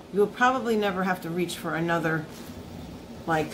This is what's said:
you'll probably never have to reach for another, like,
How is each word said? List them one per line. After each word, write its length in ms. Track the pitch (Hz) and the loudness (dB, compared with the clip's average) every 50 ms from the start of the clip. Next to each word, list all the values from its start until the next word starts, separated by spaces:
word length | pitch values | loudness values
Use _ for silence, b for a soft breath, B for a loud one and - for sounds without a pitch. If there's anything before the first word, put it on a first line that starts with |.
| B B | B B
you'll 140 | - 196 208 | 4 4 4
probably 500 | 202 - - 247 254 254 247 220 233 226 | 4 4 4 4 4 4 4 2 2 2
never 280 | 214 208 202 185 185 185 | 4 2 2 2 2 2
have 160 | 190 180 180 | 0 0 0
to 100 | - 165 | -2 -4
reach 260 | 165 180 175 170 - | 0 0 0 -2 -2
for 200 | - - 170 151 | -4 -4 -2 0
another, 500 | 160 165 170 170 165 160 165 160 156 156 - B B B B B B - - - - - - - - - - - - - | 0 2 2 2 2 2 2 0 0 -2 -6 B B B B B B -12 -12 -12 -12 -12 -12 -12 -14 -14 -14 -14 -8 -2
like, 240 | 175 160 156 156 - | 0 0 2 0 -2